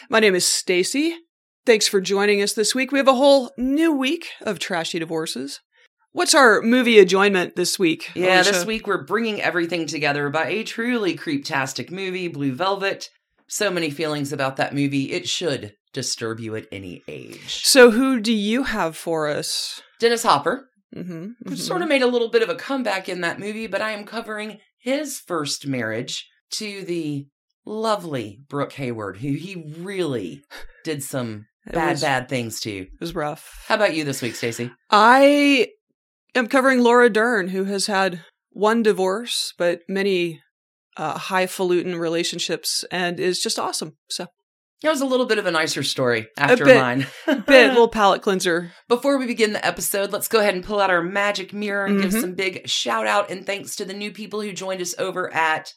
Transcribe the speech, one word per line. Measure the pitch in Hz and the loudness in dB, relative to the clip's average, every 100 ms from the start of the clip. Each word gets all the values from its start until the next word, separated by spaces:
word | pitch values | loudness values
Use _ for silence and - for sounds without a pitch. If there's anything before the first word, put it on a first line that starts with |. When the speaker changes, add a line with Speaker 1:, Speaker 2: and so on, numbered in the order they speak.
| - | -2
Speaker 1:
My | 220 | 2
name | 214 180 | 4 4
is | - | 0
Stacy. | - - 180 180 269 320 339 _ _ _ _ - | -2 0 0 0 0 -2 -4 _ _ _ _ 2
Thanks | 220 - | 4 4
for | 202 | 0
joining | 185 196 202 208 | 0 0 2 2
us | 202 | 0
this | 226 214 | 0 0
week. | 254 262 | 0 0
We | 277 | 2
have | 269 | 4
a | |
whole | 247 285 277 240 - | 6 6 4 2 -4
new | 254 285 330 | -2 0 2
week | 285 262 339 - - | 2 0 -2 -8 -10
of | 220 185 | -8 -6
Trashy | - 175 165 175 | -4 -4 -4 -6
Divorces. | 165 160 160 233 277 - _ _ _ _ _ | -4 -4 -4 -8 -10 -12 _ _ _ _ _
What's | - 349 | -2 2
our | 311 254 202 | 6 8 6
movie | 226 254 240 220 | 4 4 6 8
adjoinment | 185 190 202 190 170 - | 10 8 4 2 0 -2
this | 175 - | -2 0
week, | 175 160 - | 0 0 -6
Speaker 2:
Yeah, | 170 185 185 | -2 4 6
Speaker 1:
Alicia? | 185 | 6
Speaker 2:
this | 190 180 | 2 0
week | 220 214 | -4 -4
we're | 175 | -4
bringing | 139 208 233 202 | -2 -2 -2 -2
everything | 127 170 170 175 151 | -2 -2 -2 -2 -4
together | 151 147 143 143 | -2 -2 0 -2
by | 151 135 | -2 -2
a | 196 | -4
truly | 220 - 226 247 190 156 | -6 -4 -2 0 0 -2
creeptastic | - 143 143 143 131 - 120 | -4 -4 -2 -4 -4 -6 -10
movie, | 180 190 185 175 | -8 -8 -6 -6
Blue | 143 143 | -4 -4
Velvet. | 127 190 196 196 - - _ _ _ - | -2 -2 -2 -4 -6 -12 _ _ _ -12
So | - 208 | -4 -2
many | 180 160 | -2 -4
feelings | 143 156 147 139 | -4 -4 -4 -4
about | 147 135 139 | -4 -4 -2
that | 135 | -4
movie. | 143 143 139 135 | -2 -2 -2 -2
It | 175 175 | -4 -6
should | - 170 127 101 _ _ | -4 -2 -4 -6 _ _
disturb | - 120 - 113 113 | -8 -6 -6 -6 -8
you | 110 110 | -8 -10
at | 110 | -10
any | 98 95 85 - | -12 -12 -16 -14
age. | 73 57 - - - - | -16 -16 -16 -12 -4 2
Speaker 1:
So | 269 240 | 8 8
who | 220 269 254 | 8 0 0
do | 214 | 0
you | 220 202 240 | -2 0 -2
have | 269 214 165 160 | -2 -4 -4 -6
for | - 160 151 | -6 -4 -2
us? | 143 - - - - - - | -4 -6 -6 -8 -12 -18 -2
Speaker 2:
Dennis | 233 233 | 0 2
Hopper, | 233 147 - 269 - _ _ - | 4 4 2 -4 -6 _ _ -14
Speaker 1:
Mm-hmm, | 175 | -12
Speaker 2:
who | 165 190 247 | -12 -12 -14
Speaker 1:
mm-hmm. | - | -12
Speaker 2:
sort | 254 - 359 | -8 -4 -4
of | 330 | 0
made | 277 | 2
a | 247 | 2
little | 240 233 | 0 2
bit | 233 | 2
of | 226 | 2
a | |
comeback | - - 269 220 190 190 | -4 -4 -4 -2 -4 -4
in | 180 | -4
that | 170 - | -4 -4
movie, | 202 214 220 | -8 -8 -6
but | 196 | -4
I | 220 | -4
am | 208 | -6
covering | 208 220 220 214 214 185 _ _ | -10 -10 -8 -8 -10 -12 _ _
his | 247 277 294 - | -4 -4 -4 -10
first | - 170 143 - 139 | -6 -6 -4 -6 -6
marriage | 131 110 113 - - - _ - | -4 -4 -4 -6 -10 -12 _ -12
to | - 214 196 | -10 -10 -10
the | 170 175 151 143 139 _ _ _ | -8 -6 -6 -6 -10 _ _ _
lovely | - 214 220 208 175 135 107 101 139 | -12 -4 -2 -2 -4 -8 -8 -12 -10
Brooke | 143 135 | -8 -6
Hayward, | - 131 113 101 92 | -6 -8 -6 -8 -8
who | 143 | -6
he | 147 180 185 151 160 | -6 -6 -14 -14 -14
really | 180 190 160 123 87 71 _ - - - | -10 -4 -4 -4 -6 -12 _ -18 -18 -12
did | 160 147 | -8 -8
some | - 139 120 107 107 _ - | -6 -6 -6 -8 -16 _ -8
Speaker 1:
It | |
Speaker 2:
bad, | 165 156 | -2 -2
Speaker 1:
was, | 139 | 0
Speaker 2:
bad | 151 127 123 | 0 -2 -2
things | 131 117 - | -6 -6 -8
to. | 113 | -8
Speaker 1:
it | 98 92 - | -8 -12 -12
was | 170 | -10
rough. | 170 147 151 - - - | -6 -6 -8 -16 -14 -4
Speaker 2:
How | 220 | 0
about | 202 | 0
you | 156 | 0
this | 147 135 | -4 -4
week, | 120 | -6
Stacey? | 107 120 113 120 - - | -4 -6 -6 -8 -10 2
Speaker 1:
I | 208 220 262 277 285 285 269 - _ _ _ _ _ _ | 4 8 8 6 6 4 4 2 _ _ _ _ _ _
am | 254 220 | -4 0
covering | 277 262 254 | 2 4 6
Laura | 240 240 240 | 6 8 6
Dern, | 214 233 226 180 | 4 2 0 -2
who | 190 | -4
has | 196 196 196 | -4 -4 -2
had | 196 190 170 - _ _ | 0 0 -2 -16 _ _
one | - 208 233 | 0 2 4
divorce, | 214 185 185 196 240 - - - | 2 2 0 -2 -4 -6 -6 -2
but | 175 170 - | -2 -2 -4
many, | 196 202 185 175 151 _ _ _ _ _ - | -2 0 0 -2 -6 _ _ _ _ _ -10
uh, | 156 - | -8 -8
highfalutin | 160 190 185 - 180 180 180 170 | -4 -2 -2 -2 0 0 0 -4
relationships, | 165 170 175 170 - 160 - - - | -4 -2 -4 -4 -6 -6 -4 -6 -6
and | 175 180 170 | -4 -4 -2
is | 185 180 | -2 -2
just | 226 - | -4 -4
awesome. | 233 - 160 - - | -4 -6 -8 -14 -12
So | - 175 _ _ _ _ _ | -12 -12 _ _ _ _ _
Speaker 2:
That | 302 | -2
was | 311 | 0
a | 269 | 0
little | 254 247 | 0 2
bit | 214 | 0
of | 185 | 0
a | |
nicer | 160 156 151 | 0 0 -2
story | 135 - 123 113 110 - | -4 0 0 0 -2 0
Speaker 1:
A | |
Speaker 2:
after | 143 170 | 4 6
Speaker 1:
bit, | 143 247 | 8 8
Speaker 2:
mine. | 127 127 135 - | 6 0 -4 -6
<laughs> | - | -2
Speaker 1:
a | 277 | 0
bit, | 208 262 220 | 6 8 8
little | 240 233 | 6 4
palate | 220 196 - | 4 4 4
cleanser. | - 185 185 170 175 - - | 2 0 2 0 -4 -10 -2
Speaker 2:
Before | 240 277 277 | 0 2 0
we | 254 | 0
begin | 220 311 | 0 0
the | 311 | 0
episode, | - - 180 202 202 | -2 -4 -4 -2 -2
let's | 196 - | -4 0
go | 220 | 2
ahead | 208 185 | 2 0
and | |
pull | 175 208 | -2 0
out | 190 | 2
our | 175 | 2
magic | 170 202 202 202 180 | 0 0 0 -2 -6
mirror | 202 208 202 196 | -6 -4 -2 0
and | 196 | 0
give | 190 | 0
Speaker 1:
Mm-hmm. | 214 | 0
Speaker 2:
some | 180 | -2
big | 180 190 185 - | -4 -4 -6 -6
shout | - 247 226 220 | -4 -2 -2 0
out | 208 202 | 0 0
and | 185 180 | -6 -8
thanks | 196 180 - | -8 -8 -10
to | |
the | 190 | -8
new | 196 208 | -8 -10
people | 202 214 208 | -10 -10 -8
who | 208 | -8
joined | 185 190 190 | -8 -8 -6
us | 175 - | -6 -6
over | 185 180 180 | -4 -4 -4
at | 160 160 156 - | 0 0 0 -6